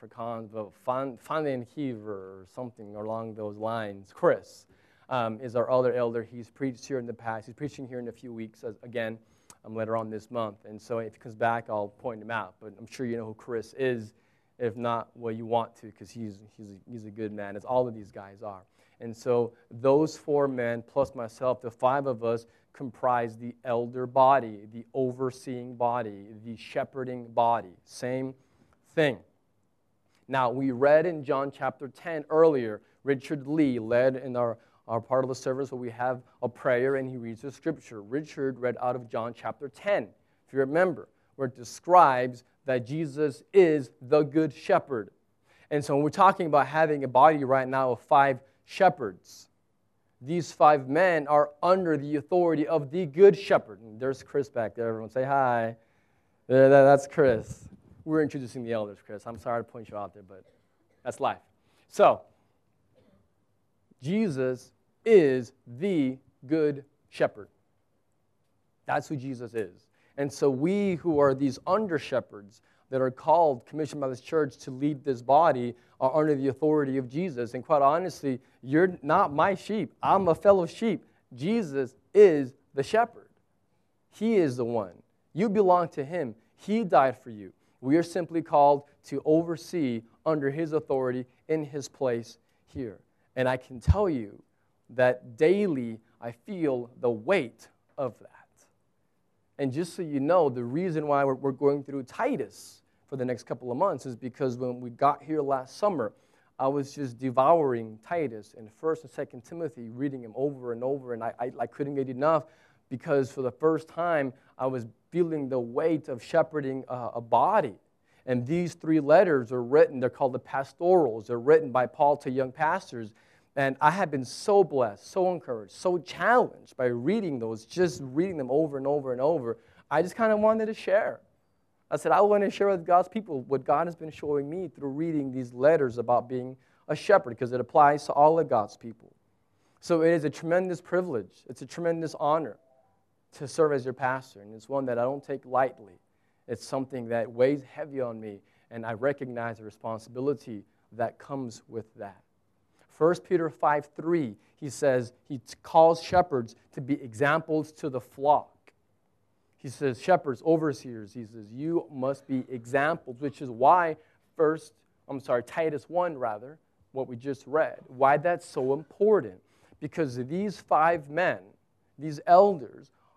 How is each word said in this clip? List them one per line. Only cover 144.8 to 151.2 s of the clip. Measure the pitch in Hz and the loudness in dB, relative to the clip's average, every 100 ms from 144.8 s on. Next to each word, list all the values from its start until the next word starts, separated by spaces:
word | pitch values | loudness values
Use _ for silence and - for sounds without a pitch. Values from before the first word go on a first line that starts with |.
| 131 | -2
that | 120 | -2
I | |
don't | 123 143 | -2 -4
take | 143 139 | -8 -12
lightly. | 127 127 135 - 101 90 _ _ _ _ - | -4 0 0 -4 -20 -20 _ _ _ _ -14
It's | 117 - | -12 -8
something | 135 131 131 113 | -8 -6 -10 -6
that | 117 120 | -4 -4
weighs | 117 131 147 | 2 2 2
heavy | - - 151 139 | -6 -14 -12 -6
on | 120 113 | -8 -8
me, | 110 98 _ _ _ | -14 -16 _ _ _
and | 117 | -12
I | 113 | -10
recognize | 107 135 143 123 120 117 110 | -4 -2 -2 -8 -8 -8 -10
the | |
responsibility | 110 - 117 110 113 120 135 143 - 104 - _ _ | -16 -14 -10 -10 -12 -6 -4 -4 -8 -16 -16 _ _
that | 110 117 | -8 -8
comes | - | -8